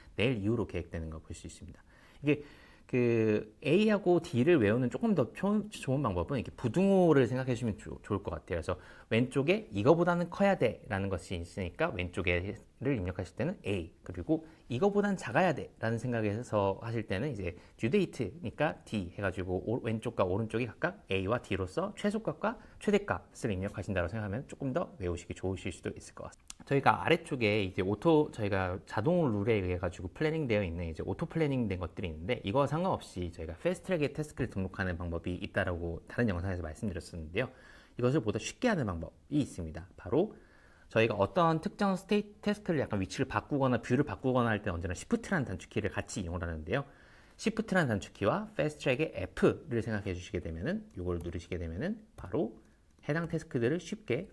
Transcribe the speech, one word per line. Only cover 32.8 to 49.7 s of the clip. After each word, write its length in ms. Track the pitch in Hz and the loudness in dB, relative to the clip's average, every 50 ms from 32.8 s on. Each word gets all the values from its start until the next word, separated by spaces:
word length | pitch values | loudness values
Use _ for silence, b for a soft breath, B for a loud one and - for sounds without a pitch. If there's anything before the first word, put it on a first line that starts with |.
| 180 190 143 98 - - - 92 90 87 | 0 0 -2 -2 -4 -8 -6 -6 -6 -6
저희가 240 | 85 - 82 80 85 - | -6 -8 -10 -10 -10 -4
패스트트랙에 560 | - 170 185 - - - 185 165 147 135 - | -2 -2 -2 -2 -2 -2 0 0 0 0 -2
태스크를 380 | - 151 - - - - 107 | -4 -6 -6 -4 -4 -4 -4
등록하는 440 | - 98 92 92 - - 95 92 90 | -2 -4 -4 -4 -2 -2 -2 -2 -2
방법이 380 | 85 87 85 85 82 - 90 90 | -2 -4 -4 -4 -4 -2 -4 -4
있다라고 680 | 87 98 90 - 101 95 92 90 85 85 85 85 82 - - | -4 -6 -4 -2 0 0 0 0 -2 -2 -4 -6 -6 -10 -8
다른 220 | - - 120 113 | -2 0 0 2
영상에서 320 | 92 87 85 98 92 87 | 0 0 -2 -2 -2 -4
말씀드렸었는데요. 880 | 85 80 78 - - 104 90 87 - - - 87 78 78 87 101 131 123 B B B B B B B B B - | -4 -8 -8 -6 -6 -4 -4 -6 -8 -8 -10 -10 -10 -4 -2 -2 -2 -2 B B B B B B B B B 0
이것을 240 | 120 123 131 156 | 2 2 2 2
보다 160 | 113 104 98 - | 2 0 -2 -2
쉽게 300 | - - - - - 247 | -4 -6 -6 0 2 2
하는 180 | 220 170 131 | 2 2 0
방법이 540 | 101 90 82 80 - - - _ - 139 151 | -2 -2 -4 -6 -8 -12 -16 _ -2 0 0
있습니다. 480 | 127 - - - 85 80 76 82 85 - - - | 0 0 -4 -8 -8 -8 -8 -10 -14 -14 -18 -14
바로 380 | - 95 - 143 190 220 B B B B B B B B B B B B | -6 0 2 2 2 0 B B B B B B B B B B B B
저희가 260 | - 113 113 113 107 | 2 4 4 4 4
어떤 460 | 98 98 - - 185 170 165 160 160 | 4 2 2 4 4 4 4 4 2
특정 340 | - 202 - - 208 196 190 | 0 -4 -2 0 0 0 0
스테이트 340 | 180 - - 214 208 208 208 - - | 0 0 0 0 0 0 -2 -8 -6
태스크를 380 | - 208 208 208 - - 175 143 | -2 -2 -2 -2 -2 0 0 0
약간 220 | 113 - - 101 | 0 0 0 -2
위치를 240 | 95 - - - 135 | -2 -2 -2 -2 -2
바꾸거나 560 | - - 107 - - 147 139 135 127 123 113 | 0 0 -2 0 0 0 2 2 2 2 0
뷰를 220 | - - 123 131 147 | 2 2 2 2 2
바꾸거나 440 | - 98 - - 131 123 127 120 117 | 0 -2 -2 0 2 2 4 4 4
할 140 | 110 101 | 2 0
때 80 | - 104 | 0 -2
언제나 220 | 87 85 82 90 | -4 -4 -4 -4
Shift라는 540 | 87 - - - - 233 - - 202 170 127 | -6 -6 -2 -2 -2 -2 -2 -2 -2 -2 0
단축키를 440 | 104 95 87 - - - 113 98 98 | -2 -4 -8 -10 -6 -4 -2 -2 -2
같이 320 | - 104 101 - - - | -2 -4 -6 -6 -6 -6
이용을 220 | 95 82 85 90 85 | -6 -4 -4 -4 -4
하는데요. 420 | 85 82 78 76 82 101 139 139 B B B B B B B B B B - | -4 -4 -6 -4 -2 -2 -2 -2 B B B B B B B B B B -4
Shift라는 480 | - 220 214 - 220 - 185 185 165 127 | -2 -2 -2 -2 -2 2 2 4 4 4
단축키와 640 | 110 98 - - - - 98 101 139 190 220 214 - | 2 0 0 -4 -4 0 2 2 2 2 -2 -4 -4
패스트트랙의 580 | - 147 151 151 - - 147 127 123 156 - - | -2 -2 -2 -2 -2 0 0 0 0 0 -2 -4
F를 640 | - - - - - 208 156 104 - - - | -6 -8 -8 0 2 4 4 4 2 -2 -2